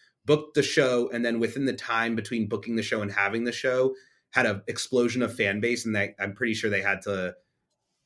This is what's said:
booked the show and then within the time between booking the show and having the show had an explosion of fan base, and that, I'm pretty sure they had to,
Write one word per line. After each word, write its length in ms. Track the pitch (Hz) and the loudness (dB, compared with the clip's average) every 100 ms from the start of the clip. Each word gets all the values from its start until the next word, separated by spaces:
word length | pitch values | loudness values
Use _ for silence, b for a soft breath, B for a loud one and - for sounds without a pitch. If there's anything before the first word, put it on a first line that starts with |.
| b b - | b b 2
booked 280 | 151 151 151 | 2 2 0
the 80 | |
show 460 | 143 - 131 123 120 | 2 4 4 4 0
and 140 | 120 117 | 0 0
then 140 | 117 | 0
within 240 | 113 139 135 | 0 0 -2
the 60 | |
time 420 | - - 113 117 113 | -2 -2 0 0 -2
between 340 | 107 117 104 | -2 -2 -2
booking 280 | 110 117 113 | -2 -2 -2
the 60 | |
show 180 | 107 113 | 0 -2
and 100 | 101 | -2
having 320 | 101 101 113 120 | 0 0 0 -2
the 80 | |
show 420 | 117 135 127 131 131 B B _ | -2 0 2 2 0 B B _
had 140 | - 117 | 0 2
an 160 | 101 - | 0 -4
explosion 560 | 110 - 127 120 123 | -8 -2 2 2 2
of 120 | 113 - | -2 0
fan 260 | 101 104 | -2 0
base, 260 | 120 120 113 | 0 -2 0
and 80 | 107 | 0
that, 140 | 101 - | -2 -4
I'm 160 | 101 101 | -8 -2
pretty 180 | 120 | -2
sure 160 | 107 110 | 0 0
they 140 | 98 | 0
had 180 | 98 95 | 0 -2
to, 320 | - 95 90 - _ _ _ _ _ _ | -2 -2 -4 -6 _ _ _ _ _ _